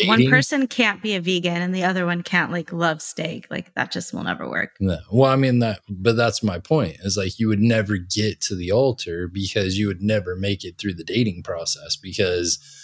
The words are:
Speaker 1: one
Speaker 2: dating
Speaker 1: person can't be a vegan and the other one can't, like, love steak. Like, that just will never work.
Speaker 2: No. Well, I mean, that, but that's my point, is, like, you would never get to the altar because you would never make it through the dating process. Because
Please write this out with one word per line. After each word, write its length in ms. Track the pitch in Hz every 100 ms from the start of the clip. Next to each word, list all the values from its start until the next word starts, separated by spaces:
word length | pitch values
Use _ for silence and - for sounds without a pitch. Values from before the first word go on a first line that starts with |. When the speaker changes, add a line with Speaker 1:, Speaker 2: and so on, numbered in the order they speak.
| 202
Speaker 1:
one 120 | 226
Speaker 2:
dating 120 | 254
Speaker 1:
person 360 | 254 - 294 262
can't 340 | - 226 190
be 120 | 214 196
a 60 |
vegan 400 | 170 185 175 170
and 140 | 180 185
the 80 |
other 220 | 180 185 175
one 180 | 175
can't, 260 | - 180 147
like, 220 | 170 165
love 300 | 170 170 160
steak. 440 | - - 160 - -
Like, 220 | - 180 -
that 160 | -
just 220 | - -
will 100 | 90
never 260 | 90 - -
work. 220 | - - -
Speaker 2:
No. 200 | 98 82 -
Well, 180 | 110 135
I 60 | 135
mean, 240 | 131 120
that, 220 | 113 101 -
but 260 | 95 104 113
that's 260 | 117 -
my 180 | 107 87
point, 360 | - 156 92 76
is, 160 | 98 98
like, 220 | 95 -
you 100 | 110
would 120 | 101
never 360 | 117 113 101 101
get 420 | 90 104 107 -
to 120 | - 95
the 160 | 90
altar 560 | 110 135 120 - 85 87
because 500 | 95 98 107 95 98
you 100 | 104
would 140 | 90
never 360 | 104 107 90 92
make 260 | 101 98
it 140 | 90 87
through 160 | 101
the 100 | 85
dating 400 | 82 104 113 90
process. 540 | 92 85 82 - 85 -
Because 640 | 95 87 92 90 87 - - -